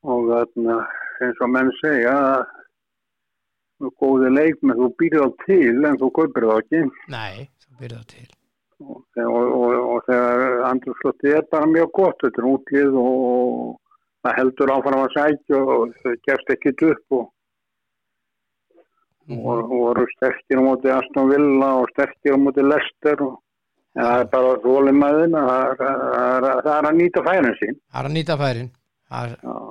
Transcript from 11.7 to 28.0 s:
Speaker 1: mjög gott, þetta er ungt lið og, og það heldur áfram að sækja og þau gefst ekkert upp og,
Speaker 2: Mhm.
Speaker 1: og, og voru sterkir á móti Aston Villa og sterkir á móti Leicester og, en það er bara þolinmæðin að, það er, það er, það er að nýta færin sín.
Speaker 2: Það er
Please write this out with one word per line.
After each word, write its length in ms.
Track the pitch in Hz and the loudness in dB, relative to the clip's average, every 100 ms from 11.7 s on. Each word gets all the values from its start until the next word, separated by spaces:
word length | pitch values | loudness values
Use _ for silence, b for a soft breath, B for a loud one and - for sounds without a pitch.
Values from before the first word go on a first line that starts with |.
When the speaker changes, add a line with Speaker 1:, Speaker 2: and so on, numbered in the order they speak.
Speaker 1:
mjög 220 | 160 165 | 2 2
gott, 260 | 180 185 - | 2 0 0
þetta 240 | 131 117 | -4 -2
er 80 | 123 | 0
ungt 240 | 135 135 | -2 0
lið 240 | 143 143 135 | 0 2 2
og, 240 | 123 127 | 0 0
og 800 | 123 123 123 120 120 123 _ _ _ _ | 0 0 0 -4 -8 -14 _ _ _ _
það 120 | 123 120 | -6 0
heldur 380 | 131 131 139 | -2 0 0
áfram 300 | 135 135 135 131 | 0 0 0 0
að 80 | |
sækja 480 | 151 147 143 _ 139 | 0 0 0 _ 0
og 320 | 135 123 117 | 2 0 -2
þau 180 | 117 131 120 | -4 -6 -6
gefst 320 | - 135 - | -2 -2 -2
ekkert 340 | 135 151 131 160 | -2 -2 0 0
upp 340 | 147 _ 131 | 0 _ -4
og, 120 | 113 _ _ _ _ _ _ _ _ _ _ _ _ _ _ _ _ _ _ _ 151 | -4 _ _ _ _ _ _ _ _ _ _ _ _ _ _ _ _ _ _ _ -14
Speaker 2:
Mhm. 120 | 117 | -10
Speaker 1:
og, 180 | 117 117 | -6 -6
og 100 | 117 | -4
voru 320 | 123 120 120 123 | -2 0 0 -2
sterkir 480 | - 131 - _ | -2 -4 -4 _
á 80 | 131 | 0
móti 240 | 131 131 131 | 2 2 0
Aston 400 | 131 127 - 135 | 0 -2 0 2
Villa 460 | 143 147 135 135 | 4 4 2 2
og 160 | 131 123 | 0 -2
sterkir 400 | - 139 - 143 | -2 -4 -2 0
á 80 | 139 | 2
móti 240 | 139 135 | 2 2
Leicester 560 | 139 147 - _ 151 147 | 2 2 -2 _ -2 0
og, 140 | 139 127 _ _ _ _ _ - | -4 -8 _ _ _ _ _ -4
en 80 | |
það 160 | 120 120 | 0 0
er 80 | 123 | 0
bara 240 | 131 127 127 | 2 2 2
þolinmæðin 760 | 123 131 139 139 143 151 170 | 2 4 6 4 4 4 2
að, 140 | 165 135 | 2 0
það 400 | 127 131 131 131 | 0 -2 -2 -4
er, 160 | 135 | -4
það 420 | 131 123 123 127 131 | -4 -2 0 0 0
er, 140 | 127 | 0
það 100 | 151 | 0
er 160 | 151 151 | 0 2
að 80 | |
nýta 280 | 160 175 175 | 2 2 2
færin 320 | 151 185 131 104 | 0 2 0 -2
sín. 160 | - - | -6 -8
Speaker 2:
Það 180 | _ | _
er 80 | 127 | -8